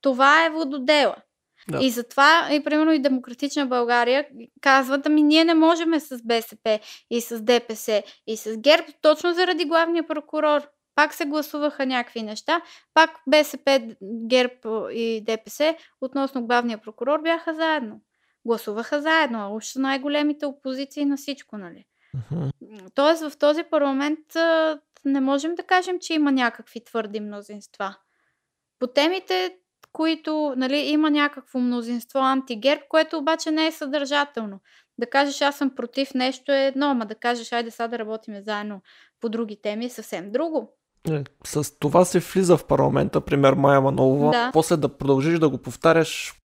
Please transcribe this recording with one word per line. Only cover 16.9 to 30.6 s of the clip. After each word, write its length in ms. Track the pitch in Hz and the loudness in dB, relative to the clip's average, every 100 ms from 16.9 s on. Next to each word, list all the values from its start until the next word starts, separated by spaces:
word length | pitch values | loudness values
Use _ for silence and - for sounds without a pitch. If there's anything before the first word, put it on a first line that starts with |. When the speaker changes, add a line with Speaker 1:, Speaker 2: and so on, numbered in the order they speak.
| - 247 311 | -8 -2 -2
Speaker 1:
бяха 340 | 320 330 330 311 | 0 -2 -4 -4
заедно. 460 | 320 311 226 220 _ _ _ _ 226 | -2 -2 -6 -14 _ _ _ _ -4
Гласуваха 560 | 226 226 208 233 294 | -4 -4 -8 -4 -4
заедно, 380 | 302 320 294 226 | 0 0 0 -2
а 80 | 202 | -8
уж 180 | 214 - | -10 -10
са 140 | 262 | -4
най-големите 680 | 269 269 277 294 294 294 294 | -2 -2 -2 0 0 -2 -6
опозиции 600 | 277 262 262 277 - 285 | -8 -10 -8 -8 -4 -2
на 120 | 277 | -2
всичко, 400 | 285 269 - 214 | -6 -10 -12 -16
нали? 280 | 175 180 _ _ _ 135 113 | -16 -20 _ _ _ -12 -8
Speaker 2:
Мгм. 180 | 156 139 - - 214 190 - | -6 -6 -10 -18 -20 -8 0
Speaker 1:
Тоест, 340 | 285 320 311 | 2 2 -2
в 80 | - | 0
този 260 | 294 302 | 0 0
парламент, 720 | 330 311 285 269 285 311 _ 330 | 0 0 0 0 -2 -4 _ -2
а, 440 | 330 330 320 302 _ _ 277 | 2 2 0 -4 _ _ -2
не 160 | 277 | 0
можем 340 | 262 277 311 349 | 0 0 -2 -6
да 80 | |
кажем, 360 | 359 370 359 359 | 0 0 0 -6
че 140 | - | -4
има 180 | 320 294 | 0 2
някакви 520 | 262 240 - - 226 | 2 0 -4 -18 -18
твърди 360 | _ 233 214 214 | _ -8 -6 -8
мнозинства. 760 | 208 208 202 208 - _ 196 202 _ _ _ _ _ _ _ _ | -10 -14 -16 -20 -20 _ -10 -10 _ _ _ _ _ _ _ _
По 80 | 247 | -2
темите, 680 | 285 302 370 359 370 370 359 _ _ _ | 2 2 0 -4 -4 -4 -8 _ _ _
които, 600 | - 320 320 320 311 302 | -4 -2 -2 -4 -2 -2
нали, 200 | 254 | -2